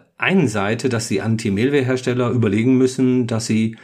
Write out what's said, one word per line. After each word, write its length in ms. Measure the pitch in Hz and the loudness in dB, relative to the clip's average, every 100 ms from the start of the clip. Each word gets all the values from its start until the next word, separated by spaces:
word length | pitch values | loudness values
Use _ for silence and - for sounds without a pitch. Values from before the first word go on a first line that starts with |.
| _ - | _ -4
einen 300 | 123 190 123 | 0 2 2
Seite, 400 | 104 101 120 127 | 0 -2 -2 -2
dass 220 | 113 - | -2 -2
die 100 | 104 | -4
Anti-Malware-Hersteller 1080 | 110 113 107 98 131 143 127 127 131 123 120 | -2 -2 -2 0 0 0 0 -2 -2 -2 0
überlegen 480 | 123 110 107 123 127 | 0 0 2 2 4
müssen, 500 | 127 135 127 127 117 | 2 2 2 2 0
dass 180 | 113 - | -2 0
sie 300 | 110 113 113 | 0 0 -6